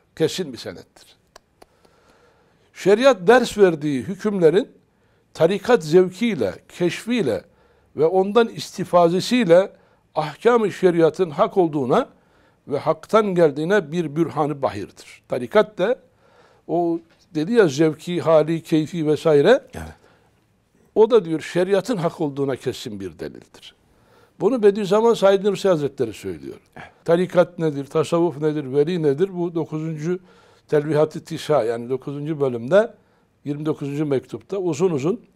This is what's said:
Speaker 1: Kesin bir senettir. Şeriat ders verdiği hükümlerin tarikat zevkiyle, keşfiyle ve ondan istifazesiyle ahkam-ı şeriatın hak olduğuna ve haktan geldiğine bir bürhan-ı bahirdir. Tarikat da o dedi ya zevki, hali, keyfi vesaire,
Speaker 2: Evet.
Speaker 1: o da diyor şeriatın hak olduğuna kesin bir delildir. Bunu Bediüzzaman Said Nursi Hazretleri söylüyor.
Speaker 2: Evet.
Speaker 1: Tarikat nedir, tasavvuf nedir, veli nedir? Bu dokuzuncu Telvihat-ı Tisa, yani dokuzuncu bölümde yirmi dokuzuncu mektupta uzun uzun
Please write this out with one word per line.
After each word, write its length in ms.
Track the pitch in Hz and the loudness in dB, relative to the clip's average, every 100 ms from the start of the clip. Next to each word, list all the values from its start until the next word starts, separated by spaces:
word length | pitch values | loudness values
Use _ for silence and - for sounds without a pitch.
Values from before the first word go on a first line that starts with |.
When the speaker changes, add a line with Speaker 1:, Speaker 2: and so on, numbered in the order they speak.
| _ - | _ -4
Speaker 1:
Kesin 360 | 156 - 151 | -4 -4 -10
bir 60 | 113 | -12
senettir. 580 | 107 85 - _ _ _ _ _ _ _ _ _ _ _ _ _ _ _ _ _ _ | -14 -16 -20 _ _ _ _ _ _ _ _ _ _ _ _ _ _ _ _ _ _
Şeriat 540 | - 180 208 269 190 175 | -2 2 4 4 4 4
ders 320 | 254 240 208 | 4 4 4
verdiği 440 | 185 156 151 131 | 4 4 -2 -4
hükümlerin 680 | 113 190 214 196 156 185 - _ _ _ _ _ _ | -6 -6 -4 2 4 4 -2 _ _ _ _ _ _
tarikat 500 | - 170 196 - 240 | 0 0 0 0 0
zevkiyle, 720 | 156 180 185 - 233 156 98 82 _ | 4 2 2 0 -4 -2 -4 -6 _
keşfiyle 760 | - 175 - 220 240 135 92 - _ _ _ _ - | -4 -4 -4 -4 -2 -2 -4 -6 _ _ _ _ -2
ve 100 | 160 | 0
ondan 420 | 190 196 233 226 | 2 2 2 0
istifazesiyle 1200 | 170 - - 175 175 170 180 - 247 180 175 202 - _ _ _ | -4 -12 -10 0 4 4 2 0 0 4 4 4 -4 _ _ _
ahkam-ı 580 | 156 151 - 226 240 202 | -6 -6 -2 2 2 0
şeriatın 580 | - 180 170 156 180 175 | 0 2 4 2 2 -2
hak 260 | 151 214 196 | 0 0 2
olduğuna 520 | 170 147 123 202 277 _ _ _ _ _ - | 0 0 0 0 -2 _ _ _ _ _ -8
ve 100 | 139 | -4
haktan 560 | 147 151 - 220 208 | -2 -4 0 0 2
geldiğine 580 | 175 156 139 165 208 143 | 2 2 2 0 0 -2
bir 240 | 170 156 135 | -6 -4 -2
bürhan-ı 460 | 160 147 147 139 | -2 -2 -4 -2
bahirdir. 600 | 120 101 80 - - - - | -6 -6 -12 -16 -20 -18 -8
Tarikat 500 | 127 185 208 208 - | -8 0 0 0 -2
da 200 | 196 - _ _ _ _ _ _ - | -4 -4 _ _ _ _ _ _ -6
o 300 | 170 170 165 - _ _ | -4 -2 -4 -8 _ _
dedi 180 | 156 170 | -6 0
ya 160 | 240 175 | 2 2
zevki, 520 | 131 160 151 175 170 | 2 0 -2 -6 -4
hali, 420 | 139 156 156 165 | 4 4 4 -4
keyfi 440 | - 160 151 175 151 | -2 -2 -2 -4 -2
vesaire, 560 | 147 165 143 170 269 - | 0 2 4 4 2 0
Speaker 2:
Evet. 140 | - 80 - _ _ _ _ _ _ _ _ _ | -16 -16 -18 _ _ _ _ _ _ _ _ _
Speaker 1:
o 160 | 202 220 | 2 4
da 140 | 233 | 4
diyor 160 | 165 156 | 2 -6
şeriatın 560 | - 170 185 196 214 202 | -4 -2 0 0 -2 -4
hak 240 | 160 - | -4 -4
olduğuna 360 | 147 135 139 123 | -6 -4 -4 -4
kesin 440 | 127 110 117 101 | -6 -8 -10 -10
bir 180 | 92 80 | -12 -12
delildir. 560 | 76 60 - - - _ _ _ _ _ _ - | -14 -16 -20 -20 -20 _ _ _ _ _ _ -4
Bunu 220 | 190 254 | -2 2
Bediüzzaman 520 | 202 202 180 214 233 | 2 2 0 2 2
Said 300 | 214 190 196 | 4 2 2
Nursi 240 | 202 185 196 | 0 0 0
Hazretleri 440 | 160 143 - 113 | 0 -2 -4 -6
söylüyor. 440 | 95 95 80 65 55 _ - | -6 -12 -12 -14 -18 _ -20
Speaker 2:
Evet. 120 | - _ | -20 _
Speaker 1:
Tarikat 540 | - 170 180 180 175 175 | 0 0 2 0 0 0
nedir, 260 | 160 139 | -4 -4
tasavvuf 560 | 135 160 147 170 170 143 | -4 -2 0 0 0 -2
nedir, 320 | 156 151 131 | -4 -4 -2
veli 300 | 143 151 180 | 0 0 0
nedir? 280 | 151 139 196 | 0 0 -2
Bu 220 | 175 175 | -4 -6
dokuzuncu 640 | 165 147 156 160 156 160 180 _ _ _ _ - | -4 -6 -6 -8 -6 -6 -6 _ _ _ _ -2
Telvihat-ı 560 | 151 151 147 156 160 | -2 0 0 0 -4
Tisa, 400 | - 156 - 143 | -12 -8 -2 0
yani 260 | 113 117 120 | 0 -4 -6
dokuzuncu 500 | 131 151 143 147 151 | -6 -6 -8 -8 -4
bölümde 540 | 135 117 123 190 226 - _ _ _ _ | -4 -4 0 2 2 -6 _ _ _ _
yirmi 220 | 139 147 156 | -10 -8 -6
dokuzuncu 400 | 147 143 143 151 | -6 -6 -4 -2
mektupta 500 | 127 - - - 196 | -4 -4 -14 -10 -6
uzun 320 | 180 143 185 | -4 -2 -2
uzun 300 | 143 151 233 _ | 0 -4 -6 _